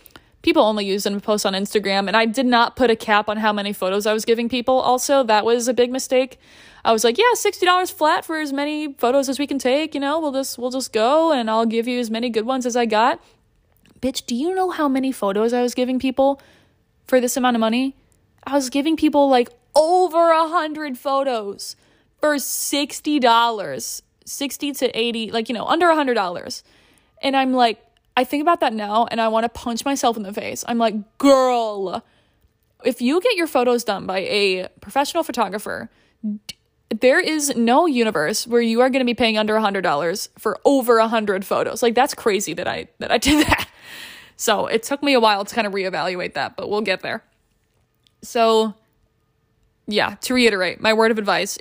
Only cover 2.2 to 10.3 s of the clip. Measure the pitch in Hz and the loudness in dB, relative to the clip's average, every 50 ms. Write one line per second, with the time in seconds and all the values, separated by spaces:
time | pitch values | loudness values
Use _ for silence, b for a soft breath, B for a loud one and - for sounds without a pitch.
2.2 | 226 233 208 262 262 254 247 233 233 - - - 254 226 226 226 - - 208 208 | 2 2 0 0 0 2 4 4 2 2 0 0 2 2 2 0 2 2 2 2
3.2 | 214 - 208 220 220 214 208 208 202 202 208 - 196 185 190 208 202 220 214 220 | 2 0 -4 -2 0 0 0 0 -4 -4 -6 -4 -4 -2 -2 0 0 0 0 0
4.2 | 214 - 226 226 240 233 262 247 233 - 262 262 - - 247 254 - - 277 277 | 2 0 0 0 0 -2 -2 -4 0 0 0 2 2 2 0 0 0 2 2 2
5.2 | 262 220 214 208 202 226 233 247 226 254 240 233 247 247 254 262 - - 269 254 | 4 4 2 2 4 2 2 2 0 0 2 2 0 0 0 -6 -4 0 0 0
6.2 | 262 - - _ B B B B B B B B B - 226 220 226 233 233 370 | 0 0 -4 _ B B B B B B B B B 0 2 4 2 2 2 4
7.2 | 440 494 453 - - 415 403 - 370 359 359 359 370 349 - - 311 302 339 - | 4 2 2 2 0 -2 -2 0 2 2 2 2 2 -2 -4 0 0 2 2 0
8.2 | - - 320 311 311 285 269 277 285 302 302 302 302 294 277 - - 240 254 277 | -2 -4 -6 -6 -4 -4 -4 -4 -4 -4 -4 -6 -8 -8 -6 -2 0 2 2 2
9.2 | 269 254 262 247 285 - 285 262 - 247 254 294 320 311 - 285 277 277 302 330 | 2 0 -2 -4 -4 -4 -4 -2 0 0 0 0 0 -2 -4 -4 -4 -2 -2 -2
10.2 | 320 294 | -2 -2